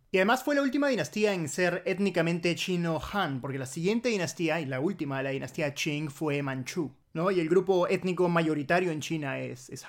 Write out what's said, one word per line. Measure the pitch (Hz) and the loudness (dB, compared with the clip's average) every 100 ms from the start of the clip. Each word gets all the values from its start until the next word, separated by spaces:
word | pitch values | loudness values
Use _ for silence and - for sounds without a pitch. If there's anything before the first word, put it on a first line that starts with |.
| - | -2
Y | 190 | 2
además | 196 254 | 4 4
fue | - 285 | 2 2
la | |
última | 277 277 285 | 2 2 2
dinastía | 226 143 214 208 | 0 -2 0 0
en | 190 151 | 2 -2
ser | - 180 175 180 | 0 0 0 -2
étnicamente | 185 202 180 165 170 175 165 | 0 0 2 0 2 0 0
chino | - 175 170 156 - | 0 0 0 -2 -2
Han, | 208 170 135 | -4 -2 -4
porque | 135 135 | -6 -6
la | |
siguiente | 131 - 175 233 247 | -6 -2 0 0 0
dinastía, | 208 165 - 165 160 | 0 -2 -2 0 0
y | 135 | -2
la | 131 | -2
última | 160 185 143 135 | -2 -2 -4 -4
de | |
la | 135 | -2
dinastía | 135 131 - 147 | -4 -6 -4 -4
Qing, | 139 165 147 151 | -2 -4 -2 -4
fue | - 156 143 | -4 -2 -2
Manchú, | 143 131 127 180 139 - _ | -2 -4 -6 -4 -6 -6 _
¿no? | 160 185 | -2 0
Y | 185 | 2
el | 160 | 4
grupo | 180 180 185 180 | 4 4 4 4
étnico | 185 185 180 180 | 2 0 2 4
mayoritario | 170 160 151 139 175 185 | 4 2 0 2 2 2
en | 156 | -2
China | - 165 139 131 | -4 -4 -4 -6
es, | 127 123 - | -6 -10 -14
es | 135 | -16